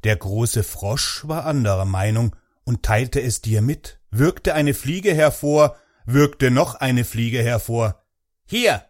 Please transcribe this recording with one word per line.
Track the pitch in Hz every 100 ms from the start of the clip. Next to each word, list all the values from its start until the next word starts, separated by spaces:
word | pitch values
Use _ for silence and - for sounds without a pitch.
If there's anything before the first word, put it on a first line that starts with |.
Der | 107 107
große | 92 104 117 117
Frosch | 98 - 98 170 - - 147
war | 160 160
anderer | 143 113 95 95
Meinung | 95 101 110 117 - _ _ -
und | 120
teilte | - 110 127 139
es | 127 104
dir | 110 107
mit, | 113 156 - - _
würgte | 104 151 - -
eine | 156 147
Fliege | 139 131 175 196
hervor, | 160 151 139 147 151 147 - _ _ -
würgte | 131 147 - 131
noch | 123 165 -
eine | 135 123 120
Fliege | 110 117 120
hervor. | 117 120 - 117 110 - _ _ _ _ _
Hier! | 220 233 135 -